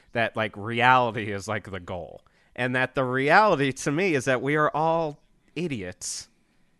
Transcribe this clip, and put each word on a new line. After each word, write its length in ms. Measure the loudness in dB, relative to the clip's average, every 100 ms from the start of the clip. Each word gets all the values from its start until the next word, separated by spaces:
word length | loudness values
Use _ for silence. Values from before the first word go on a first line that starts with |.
| _
that, 240 | -2 -2 -2
like, 180 | -4 -4
reality 760 | -6 2 6 6 4 -2 -4
is, 160 | -6 -4
like, 220 | -6 -6
the 100 | -12
goal. 420 | -10 -10 -10 -16 _ _ _ -6
And 180 | -2 0
that 200 | -2 0
the 80 |
reality 680 | 0 0 4 6 6 4 0
to 180 | -2 -4
me 220 | 0 0 0
is 100 | 0
that 160 | 0
we 140 | 0 0
are 160 | 0
all 460 | 0 0 0 -2 -8 _ _ _ -8
idiots 720 | -6 -6 -8 -10 -12 -12 -14 _ _ _ _